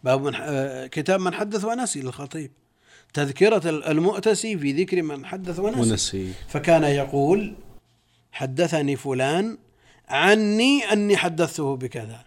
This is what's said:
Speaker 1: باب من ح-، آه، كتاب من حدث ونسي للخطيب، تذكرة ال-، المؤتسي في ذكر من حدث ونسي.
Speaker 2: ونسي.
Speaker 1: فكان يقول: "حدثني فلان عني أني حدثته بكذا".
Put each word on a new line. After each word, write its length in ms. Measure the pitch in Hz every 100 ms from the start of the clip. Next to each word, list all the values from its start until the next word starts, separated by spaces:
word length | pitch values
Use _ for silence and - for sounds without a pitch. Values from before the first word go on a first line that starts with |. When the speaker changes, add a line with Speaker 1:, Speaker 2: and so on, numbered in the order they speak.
Speaker 1:
باب 180 | 131 135
من 140 | 139 -
ح-، 60 |
آه، 460 | 151 139 135 131 131
كتاب 320 | - 151 190
من 140 | 185
حدث 320 | 170 208 214 208
ونسي 360 | 233 254 147
للخطيب، 500 | 127 - 143 160 139 _ _ _ _ - _
تذكرة 560 | - 143 135 202 220 160
ال-، 140 | 156
المؤتسي 720 | 160 156 175 196 214 202 220 196
في 140 | 143
ذكر 300 | 139 185 180
من 240 | 160 143 135
حدث 340 | 190 185 170
ونسي. 320 | 202 226 117
Speaker 2:
ونسي. 420 | 107 - 98 92 95 -
Speaker 1:
فكان 360 | 147 147 165
يقول: 720 | 151 143 139 143 143 202 214 - - - _ _ _ _ _
"حدثني 640 | - 135 131 170 165 143 135
فلان 600 | 143 131 135 165 220 220 _ _ _ _ _
عني 760 | 135 175 214 208 208 247 285
أني 340 | 214 208 208 196
حدثته 580 | 180 165 165 - 143 135
بكذا". 500 | 127 - 110 113